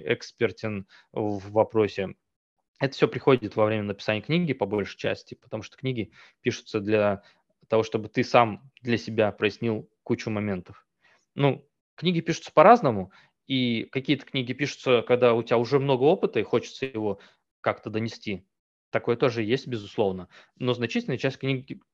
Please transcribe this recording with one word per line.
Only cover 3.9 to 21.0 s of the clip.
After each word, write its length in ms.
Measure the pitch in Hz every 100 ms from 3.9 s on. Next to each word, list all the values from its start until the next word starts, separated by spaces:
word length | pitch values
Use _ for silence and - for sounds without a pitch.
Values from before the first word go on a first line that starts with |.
| 101 - 107
книги, 300 | 101 165 175
по 140 | - 98
большей 320 | 104 95 -
части, 360 | 104 104 -
потому 280 | - - 110
что 140 | - _
книги 360 | 131 123 98 _ - _
пишутся 380 | - 117 - 110
для 420 | 101 107 104 98 _ _ _ _ -
того, 140 | 110
чтобы 260 | 110 113 107
ты 140 | -
сам 460 | 120 123 117 101 - _
для 160 | 120 117
себя 340 | - 113 107
прояснил 580 | - 107 - 117 107 - _
кучу 280 | - 117 -
моментов. 560 | 107 104 92 - 110 _ _ _ _ _
Ну, 340 | - 143 127 _ _ _ -
книги 240 | 165 170
пишутся 320 | 160 160 -
по-разному, 600 | - 170 240 156 104 92 - _ _ -
и 380 | 135 123 113 -
какие-то 340 | - 135 143 -
книги 260 | 139 123
пишутся, 500 | 127 139 - - 120
когда 320 | 110 123 120
у 80 | 117
тебя 160 | 113 117
уже 200 | 120 139
много 240 | 139 127
опыта, 360 | 139 190 - 117
и 20 |
хочется 440 | 98 120 - - 135
его 340 | 117 107 98 - _ _ _
как-то 300 | - 104 -
донести. 560 | 107 113 - - 92 - _ _ _ _
Такое 260 | - - 120
тоже 260 | 135 117
есть, 240 | 107 135 -
безусловно. 640 | 120 101 - 101 92 90 - _ -
Но 160 | 127
значительная 440 | 117 120 240